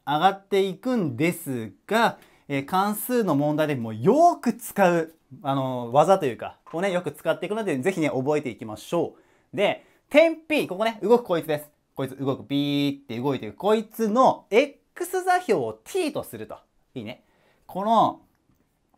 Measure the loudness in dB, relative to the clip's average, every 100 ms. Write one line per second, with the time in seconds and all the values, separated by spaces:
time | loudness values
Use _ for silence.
0 | -4 2 2 0 -2 0 0 -2 -2 0
1 | -2 0 -2 -2 -6 -6 -8 -14 -2 2
2 | 2 0 _ _ -6 -6 -2 0 0 -2
3 | -2 0 2 2 0 0 0 -2 -6 0
4 | 2 6 6 4 -4 -4 -6 2 4 4
5 | -2 _ _ -10 -4 -2 -2 -4 0 4
6 | 6 4 4 -4 -10 -12 -10 -4 -2 -2
7 | -4 -6 -4 -2 -2 -4 -2 0 -2 0
8 | 0 0 0 0 -2 -10 -12 -12 -4 -2
9 | -2 -6 _ _ _ -2 -2 -2 _ _
10 | _ 4 4 2 -2 -2 -2 -2 -4 -2
11 | 2 2 4 -2 0 -4 -6 _ _ -8
12 | -8 -4 -4 -4 -4 -2 0 0 -2 -4
13 | -10 -4 -2 -4 -6 -4 0 0 -2 -4
14 | -2 4 4 2 0 2 2 -4 _ -12
15 | -6 -4 0 0 0 -2 -2 -8 -8 -4
16 | -4 -6 -10 -14 -14 -16 _ _ _ -14
17 | -12 -14 _ _ _ _ -12 -6 2 4
18 | 4 0 _ _ _ _ _ _ _